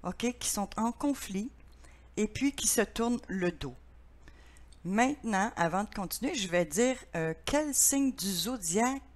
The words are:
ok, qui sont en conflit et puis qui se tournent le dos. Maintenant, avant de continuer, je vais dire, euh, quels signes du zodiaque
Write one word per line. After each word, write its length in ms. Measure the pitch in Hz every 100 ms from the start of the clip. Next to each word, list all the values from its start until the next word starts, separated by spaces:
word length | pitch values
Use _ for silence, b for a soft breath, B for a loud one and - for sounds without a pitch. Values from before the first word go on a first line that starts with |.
ok, 340 | 180 - 240 247
qui 80 | -
sont 220 | - 196 -
en 140 | 226
conflit 600 | - 285 269 - 190 233 - - b b b b -
et 120 | 214
puis 260 | - 277
qui 140 | - -
se 140 | -
tournent 380 | 202 - 233 240 -
le 240 | 185 175
dos. 240 | 175 139 - - - - - b b b b b b 170
Maintenant, 680 | 202 254 294 226 196 214 -
avant 260 | 170 185
de 100 | 214
continuer, 420 | - 185 - 262 311
je 120 | 190
vais 180 | 175 160
dire, 320 | 156 247 254 - 170
euh, 180 | 160 165
quels 300 | - 285 302
signes 400 | 269 - 277 277
du 180 | - 196
zodiaque 680 | 180 208 254 170 185 240 269 -